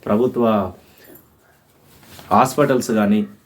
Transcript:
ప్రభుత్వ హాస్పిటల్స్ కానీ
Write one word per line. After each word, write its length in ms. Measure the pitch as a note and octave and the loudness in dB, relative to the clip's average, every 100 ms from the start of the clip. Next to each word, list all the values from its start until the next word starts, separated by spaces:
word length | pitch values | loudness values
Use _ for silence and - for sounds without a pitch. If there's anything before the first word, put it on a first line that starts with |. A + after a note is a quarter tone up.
| - | -2
ప్రభుత్వ 640 | G#2+ B2 A#2+ A#2 G#2+ F#2 - - - - - _ _ _ _ _ _ _ - - - - | 0 0 0 0 0 -4 -10 -20 -20 -20 -20 _ _ _ _ _ _ _ -20 -20 -20 -2
హాస్పిటల్స్ 600 | G#2 C3+ - C#3+ B2+ A2 | 2 2 0 0 0 0
కానీ 320 | A2 G#2 G#2 G#2 - | 0 2 0 -2 -10